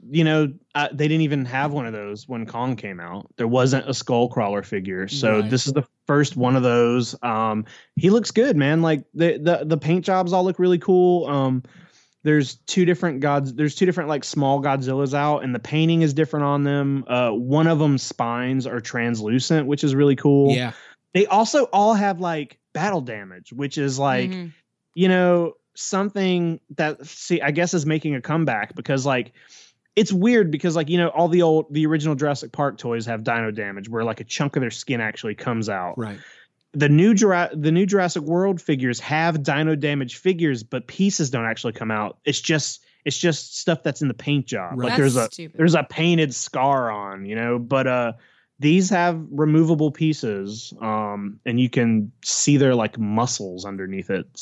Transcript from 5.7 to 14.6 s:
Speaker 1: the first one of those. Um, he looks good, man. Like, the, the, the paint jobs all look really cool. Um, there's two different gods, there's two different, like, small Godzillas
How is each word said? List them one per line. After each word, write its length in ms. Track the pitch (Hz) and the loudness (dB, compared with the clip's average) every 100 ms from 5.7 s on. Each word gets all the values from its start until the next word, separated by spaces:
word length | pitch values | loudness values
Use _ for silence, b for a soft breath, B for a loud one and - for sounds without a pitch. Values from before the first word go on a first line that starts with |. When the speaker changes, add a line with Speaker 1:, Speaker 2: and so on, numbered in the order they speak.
Speaker 1:
the 100 | 139 - _ - | -2 -4 _ 0
first 280 | 143 135 123 | 2 2 0
one 200 | 123 131 | 2 2
of 80 | |
those. 520 | 123 120 120 123 117 - | 4 4 4 2 -2 -6
Um, 440 | 120 110 110 107 110 B B - | -4 -2 0 -2 -6 B B 0
he 140 | 170 | 4
looks 220 | 233 - | 4 2
good, 260 | 220 269 156 | 2 2 2
man. 240 | 139 160 | 2 2
Like, 240 | 165 147 - | 2 0 -4
the, 240 | 151 170 117 | 0 0 2
the, 280 | 156 175 151 | 0 0 0
the 120 | 160 | 0
paint 280 | 160 180 196 | 2 0 2
jobs 280 | 185 175 | 0 2
all 100 | 185 | 0
look 140 | 185 170 | 0 0
really 220 | 185 175 | 2 2
cool. 480 | - 180 180 175 143 | 4 4 6 4 0
Um, 340 | 143 135 127 127 b b b b _ | 0 0 -2 -4 b b b b _
there's 320 | 151 151 131 - | 2 2 2 -6
two 280 | - 185 175 | -4 2 2
different 340 | 170 175 135 | 2 -2 -2
gods, 340 | 143 143 135 | 0 0 -2
there's 220 | 123 151 - | -2 -2 2
two 100 | 185 | 0
different, 240 | 175 151 | 0 -2
like, 140 | 143 | -4
small 360 | - 151 135 | -4 -2 0
Godzillas 540 | 139 | 0